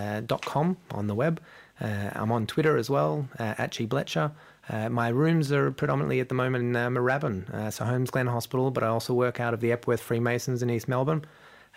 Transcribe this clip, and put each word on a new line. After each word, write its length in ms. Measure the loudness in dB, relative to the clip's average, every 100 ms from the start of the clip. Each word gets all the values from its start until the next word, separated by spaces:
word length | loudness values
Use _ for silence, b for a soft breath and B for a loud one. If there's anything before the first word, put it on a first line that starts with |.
| -4 -4 -2
dot 200 | -4 -2
com 320 | 0 0 -2 -6
on 160 | -6 -2
the 80 | 0
web. 260 | 0 0 B B B -6
Uh, 280 | -4 -2 -4 -2
I'm 160 | 0
on 160 | 0 0
Twitter 300 | 2 4 2
as 120 | 2
well, 380 | 2 2 0 -4 -4
uh, 160 | -4 -2
at 140 | -4
G 140 | -4 -2
Bletcher. 460 | -2 -2 -2 -2 -4 B B -8
Uh, 200 | -4 -2
my 180 | 0 2
rooms 440 | 2 4 4 2
are 200 | 2 2
predominantly 480 | 0 0 0 2 0
at 80 | 0
the 80 | 0
moment 260 | 0 0
in, 120 | 0 0
uh, 140 | 0
Moorabbin, 640 | 2 2 2 0 -2 -4
uh, 180 | -4 -4
so 140 | -2 0
Holmes 240 | 0 0
Glen 180 | 0 0
Hospital, 420 | 0 -2 0 0
but 140 | 2
I 40 | 2
also 260 | 0 2
work 260 | 2 2 0
out 140 | -2
of 80 | 0
the 100 | 2
Epworth 300 | 0 2 0
Freemasons 600 | 0 0 2 0 0 -2
in 80 | 0
East 200 | -2 0
Melbourne. 340 | 0 0 0 -4 B B B B